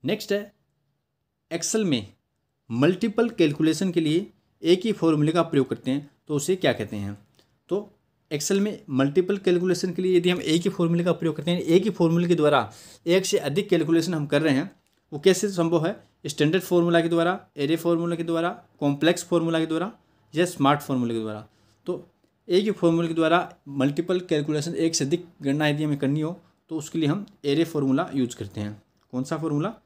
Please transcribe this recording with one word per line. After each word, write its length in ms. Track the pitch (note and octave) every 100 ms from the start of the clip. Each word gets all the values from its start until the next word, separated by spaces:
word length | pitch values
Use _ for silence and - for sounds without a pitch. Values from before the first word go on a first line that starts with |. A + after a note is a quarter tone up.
| C3+
नेक्स्ट 280 | G#3 -
है, 200 | G3+ G#3 _ _ _ _ _ _ _ _ _ _
Excel 300 | - - A3
में 300 | G3+ B2+ G2 - _ _ _ _ _
मल्टीपल 580 | A2+ D3 F3+ A#3 G#3 A#3+
कैलकुलेशन 640 | - D#3+ D3 D#3+ D#3+ F#3+
के 80 | F3
लिए 320 | D#3+ D#3 G3+ _ _ _
एक 180 | D#3+ F#3
ही 80 | A3+
फॉर्मूले 400 | G#3 E3 D3+ D3
का 100 | E3+
प्रयोग 280 | D#3+ C#3+ B2+
करते 220 | - -
हैं, 200 | C#3 C#3+ _ _
तो 80 | D3
उसे 200 | C#3 F#3
क्या 180 | D3+
कहते 220 | A#2+ G#2 A2
हैं? 220 | G2+ G2+ _ _ _ _ _
तो 240 | F#3+ G3+ _ _ _ _
Excel 260 | D3 - G3
में 240 | G#3 - -
मल्टीपल 480 | C3 C3+ C#3+ F#3 G3+
कैलकुलेशन 560 | F#3+ F3+ F3+ F3 F#3
के 80 | F3
लिए 160 | F#3 F3+
यदि 120 | F3
हम 120 | F3+
एक 200 | - D#3+
ही 80 | F#3
फॉर्मूले 340 | - E3+ E3+
का 80 | F3
प्रयोग 240 | E3+ E3 D3+
करते 160 | D3
हैं, 100 | F3
एक 220 | D#3 E3
ही 60 | G#3
फॉर्मूले 380 | F3+ E3+ E3 F3
के 80 | E3+
द्वारा 380 | D3 C#3+ G#2+ - - - -
एक 180 | F3+ F#3
से 120 | G3
अधिक 320 | D3 D3 G3+
कैलकुलेशन 440 | E3+ D#3 E3 E3
हम 120 | E3 D3
कर 160 | D3
रहे 120 | D#3
हैं, 220 | C3+ F#3 _ _ _ _
वो 60 | D3
कैसे 300 | E3+ F3+ G#3+
संभव 380 | F#3+ E3 E3+ D#3
है? 160 | - _ _ -
स्टैंडर्ड 380 | - D3+ F3+
फॉर्मूला 380 | F#3 F3 E3+ E3+
के 80 | E3
द्वारा, 380 | E3+ E3 G3 - -
एरे 180 | C#3 E3
फॉर्मूला 400 | E3 E3+ E3+ E3+
के 80 |
द्वारा, 260 | E3 E3 E3+ F#3+ - _
कॉम्प्लेक्स 440 | C#3+ C#3+ D#3 E3+
फॉर्मूला 360 | - E3+ E3 E3
के 60 | D#3+
द्वारा 320 | D#3+ F#3 A3+ _ _ _ D3
या 100 | F3
स्मार्ट 360 | F3 C#3 D3
फॉर्मूला 320 | - C3+ A#2+
के 60 | A#2
द्वारा। 280 | A2 G#2+ G2+ _ _ _ -
तो 240 | F3+ - _ _ _ -
एक 140 | F3+
ही 80 | G#3
फॉर्मूला 360 | G3 E3+ E3 E3+
के 60 |
द्वारा 420 | E3 D#3+ E3+ - - -
मल्टीपल 520 | C#3 C3+ D3 E3+ F#3
कैलकुलेशन, 560 | F3+ D#3 D3 D3+ D#3 -
एक 200 | E3 D#3+
से 100 | C#3
अधिक 200 | E3+ - _
गणना 260 | C#3 C#3+ D3+
यदि 160 | D3
हमें 140 | D3+ C#3+
करनी 240 | C3+ D3
हो, 200 | D#3 F3 _ _ _
तो 80 | D#3+
उसके 220 | D3 E3
लिए 100 | D#3
हम 160 | F3+ G3+ _ C#3+
एरे 180 | C#3+
फॉर्मूला 480 | D#3+ D#3 C#3 C3+ F3
यूज़ 220 | C#3 A#2+ -
करते 260 | G#2 G#2+
हैं। 220 | G#2 G#2+ _ _ _
कौन 120 | B2
सा 140 | C3 D#3+
फॉर्मूला? 360 | D#3+ D3 F3 A#3